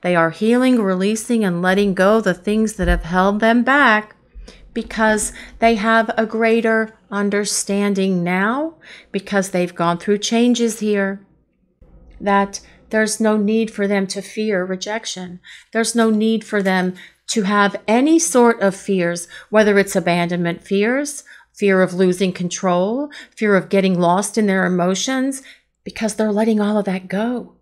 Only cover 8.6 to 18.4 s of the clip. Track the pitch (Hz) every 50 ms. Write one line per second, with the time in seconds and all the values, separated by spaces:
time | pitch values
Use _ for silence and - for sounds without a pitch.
8.6 | 302 320 320 _ _ - - - - _ - 202 190 - 202 196 185 190 - 180
9.6 | 180 175 180 - 170 170 175 170 - - 208 202 208 - 233 226 233 247 247 226
10.6 | 233 233 214 - 214 214 208 202 196 196 196 196 - _ _ _ _ _ _ _
11.6 | _ _ _ _ - _ - - - - - - - 196 202 196 196 202 202 -
12.6 | - - - _ _ _ - 220 220 214 214 - 226 214 214 214 208 202 220 226
13.6 | 226 220 220 - 202 196 208 202 196 190 - 196 196 - - - 214 214 208 185
14.6 | 180 185 185 185 185 202 208 226 220 - - 185 185 180 175 180 _ - - -
15.6 | - _ _ 220 226 220 - 233 226 220 220 214 214 220 226 220 220 - - 208
16.6 | 196 190 185 185 180 185 185 185 - - _ _ _ - - 226 202 185 208 208
17.6 | 202 202 196 - - - 214 240 262 302 320 330 233 202 - 254